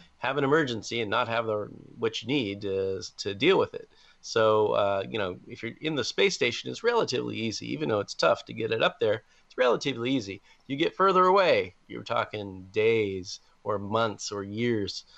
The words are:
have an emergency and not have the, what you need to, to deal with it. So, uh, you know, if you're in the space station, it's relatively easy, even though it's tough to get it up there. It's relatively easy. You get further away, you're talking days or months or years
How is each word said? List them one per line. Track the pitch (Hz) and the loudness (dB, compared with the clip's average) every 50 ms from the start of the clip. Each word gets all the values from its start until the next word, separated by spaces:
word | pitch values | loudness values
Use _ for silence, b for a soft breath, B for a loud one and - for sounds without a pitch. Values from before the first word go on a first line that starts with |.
| b b b - | b b b -8
have | - 127 135 143 | -6 -4 -2 0
an | 139 | 2
emergency | 135 147 165 156 127 117 107 98 - 113 117 | 4 4 4 2 2 -2 -6 -6 -6 -4 -4
and | 113 101 | -2 0
not | 101 117 123 117 | 0 0 0 0
have | 113 117 117 | 0 -2 0
the, | 110 107 104 101 - - - - - - - | 0 -2 -2 -4 -6 -12 -18 -20 -20 -12 -4
what | 117 113 - - | -4 -4 -4 -4
you | - 123 | -4 -2
need | 143 147 120 98 101 101 104 | -2 0 0 -2 -4 -4 -4
to, | 98 95 95 95 95 95 92 - - - - | -2 -2 0 0 -2 -2 -4 -8 -10 -12 -8
to | - 104 101 | -6 -6 -4
deal | 98 135 170 190 151 | 0 4 4 4 4
with | 107 - - | 2 0 -2
it. | - - _ b b b b b b | -12 -14 _ b b b b b b
So, | - - - 113 110 110 107 110 107 104 - | -12 -2 2 4 6 6 6 6 4 4 4
uh, | 110 104 98 98 98 98 - | 4 4 2 2 0 -2 -4
you | 123 110 | -4 -4
know, | 101 92 90 90 - - | -2 -4 -4 -8 -12 -16
if | 110 - - | -14 -10 -10
you're | 117 123 - | -10 -10 -6
in | 151 156 160 | -6 -4 -2
the | 135 113 | -2 -4
space | - - - 196 202 180 | -4 0 2 2 2 2
station, | - 139 120 120 - - 123 | 2 0 0 0 -2 -8 -8
it's | 127 - - | -8 -2 0
relatively | 233 233 226 165 - 127 123 120 120 107 107 | 0 2 2 0 0 0 -2 -2 -4 -4 -4
easy, | 110 113 101 - 113 113 | -4 -4 -4 -6 -6 -6
even | 127 151 156 147 | -6 -4 -2 0
though | 113 104 | 0 0
it's | 101 - - | -2 -2 -4
tough | - - 165 120 - - | 0 2 2 2 2 -2
to | - 117 | -12 -8
get | 113 113 110 113 | -6 -4 -2 0
it | 113 - | 0 0
up | 107 - - | 0 0 0
there. | 117 107 104 117 b b b b b | 0 0 0 0 b b b b b
It's | b - - | b -4 0
relatively | 254 247 220 180 - 143 127 117 117 127 | 2 2 2 2 0 -4 -4 -2 -2 -2
easy. | 135 135 101 98 95 92 b b b b b - | -2 -2 -2 -4 -10 -12 b b b b b -8
You | 139 | -4
get | 139 - - - - | -2 -2 -2 0 2
further | 185 196 185 185 185 185 | 2 4 6 6 6 6
away, | 185 202 185 165 131 104 92 95 - _ _ - | 6 6 6 6 4 4 2 -2 -6 _ _ -14
you're | 113 120 117 | -12 -12 -6
talking | - 117 117 110 - - 107 101 101 95 95 92 95 95 | -4 -2 -2 -2 -2 -4 -8 -8 -8 -10 -12 -14 -6 -2
days | 107 107 113 113 113 107 98 98 92 90 - - - b b b b - | 2 2 4 4 4 2 0 -2 -6 -8 -10 -14 -16 b b b b -6
or | 110 107 101 | -4 -4 -4
months | 101 98 107 110 117 110 98 - - - 104 | -4 -2 0 0 0 0 -2 -4 -10 -8 -8
or | 104 98 | -8 -8
years | 98 101 110 120 120 117 107 98 92 - - - _ - | -6 -4 -2 0 0 0 0 -2 -4 -6 -10 -14 _ -20